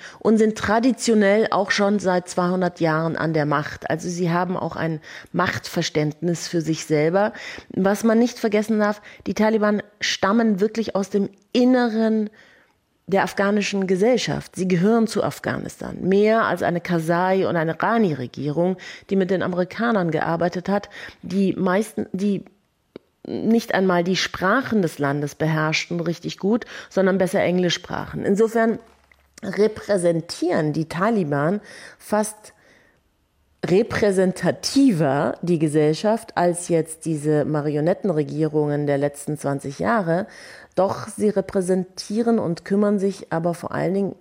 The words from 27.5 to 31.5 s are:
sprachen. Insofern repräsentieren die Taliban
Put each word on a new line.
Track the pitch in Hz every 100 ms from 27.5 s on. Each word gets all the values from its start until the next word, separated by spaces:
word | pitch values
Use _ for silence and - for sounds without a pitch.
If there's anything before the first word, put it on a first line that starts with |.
| 180 180 151
sprachen. | - - - - -
Insofern | 196 220 226 226 214 - _ _ _ _ -
repräsentieren | 196 180 214 214 - 202 175 165 165 - 330 254 151
die | 151 151
Taliban | 165 208 226 147 143 151